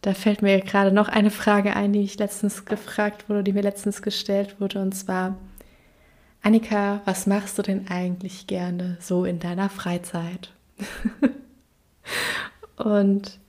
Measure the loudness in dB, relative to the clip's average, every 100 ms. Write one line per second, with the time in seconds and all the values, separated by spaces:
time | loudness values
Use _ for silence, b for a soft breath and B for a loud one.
0 | 0 0 0 2 4 4 4 4 6 6
1 | 4 4 4 2 2 4 4 2 2 2
2 | 0 -2 -4 0 -2 -2 -6 -6 -6 -2
3 | -2 -2 -4 0 2 2 0 -2 -4 -4
4 | -4 -6 -2 0 0 -4 -4 -2 -4 -4
5 | -4 -2 -2 -6 B B B B B B
6 | B B B B 4 4 4 0 0 0
7 | -2 -2 2 0 0 -4 -2 -2 -2 -4
8 | -2 -4 -8 -12 -8 -4 -4 -4 -4 -6
9 | -2 0 0 -2 -4 -2 -2 -2 -4 -4
10 | -4 -6 -6 -8 -14 _ _ _ -12 -6
11 | -6 0 -2 -2 -18 _ _ _ _ _
12 | B B B B B B -20 _ 0 4
13 | 4 2 -2 -18